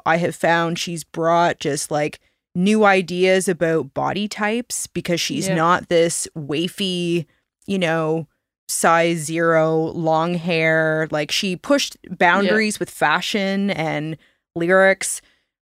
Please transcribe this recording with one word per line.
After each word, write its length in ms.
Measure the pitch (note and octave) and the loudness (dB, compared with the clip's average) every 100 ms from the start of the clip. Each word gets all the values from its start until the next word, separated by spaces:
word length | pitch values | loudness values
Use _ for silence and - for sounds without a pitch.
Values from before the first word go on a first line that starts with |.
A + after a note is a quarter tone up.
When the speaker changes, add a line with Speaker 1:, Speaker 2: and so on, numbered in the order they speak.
| - | 0
Speaker 1:
I 120 | E3 | 0
have 180 | E3+ - | 0 0
found 420 | E3 E3+ E3+ E3+ | 0 2 0 -4
she's 240 | - E3+ | -6 -10
brought 560 | - - E3 E3+ E3+ - | -10 -4 2 2 2 0
just, 320 | D#3 C#3+ - | -4 -4 -4
like, 280 | D3+ D3+ - _ _ _ F3+ | -2 -4 -6 _ _ _ 0
new 280 | F#3+ G#3+ | 2 4
ideas 640 | G3+ F#3+ E3 F3+ F#3 F#3 F#3 | 4 4 0 0 2 4 0
about 460 | E3 E3 E3 C3+ | -2 0 0 -2
body 340 | - C#3 E3 G#3 | -4 -4 -4 -6
types 600 | - G#3 A#3 B3 - - | -4 -4 -4 -6 -10 -8
because 320 | F3 F3 E3+ | -8 -4 -2
she's 260 | - - F#3+ | -2 -4 -2
Speaker 2:
Yeah. 80 | E3 | 0
Speaker 1:
not 340 | E3 F3+ - | 2 0 2
this 380 | E3+ E3+ - - D#3+ | 2 2 -2 -8 -10
wafy, 880 | C#3+ D3+ E3+ - G3 F3+ F3 E3+ D#3 _ _ _ - | -6 -4 -4 -4 -4 -2 -2 -2 -4 _ _ _ -6
you 120 | G3 | -2
know, 480 | E3+ E3 D#3 D#3+ D3+ _ _ _ - | 0 0 -2 -2 -6 _ _ _ -10
size 520 | - F#3 E3 E3+ E3+ | 0 2 4 2 0
zero, 580 | D3 D#3+ E3+ D#3+ D#3+ D#3+ | -4 -2 2 2 2 2
long 580 | D#3+ E3+ D#3+ D#3+ E3+ F3 | 0 -2 0 0 0 -2
hair. 720 | F3 E3 D#3+ D#3+ D#3+ D#3 D#3 | -2 0 2 2 2 0 -2
Like, 200 | D3+ D3+ | -4 -2
she 240 | - G3 F3 | -4 -4 -6
pushed 420 | - C#4+ - - | 0 0 0 -10
Speaker 2:
Yeah. 100 | - F3+ | -16 0
Speaker 1:
boundaries 640 | F3+ F#3 G3 G#3 G#3+ G#3 | 2 4 2 2 0 -4
with 100 | F3 | -8
fashion 800 | - D3+ E3 - G#3+ G3 G3 G3 | -2 0 0 -2 -4 -2 -2 -2
and 460 | F3+ D#3+ D3 D#3 D#3 _ _ _ E3+ | -2 -4 -4 -6 -10 _ _ _ -4
lyrics. 680 | E3+ F#3+ F#3+ F#3+ - - - _ _ _ | 2 4 4 2 -4 -10 -14 _ _ _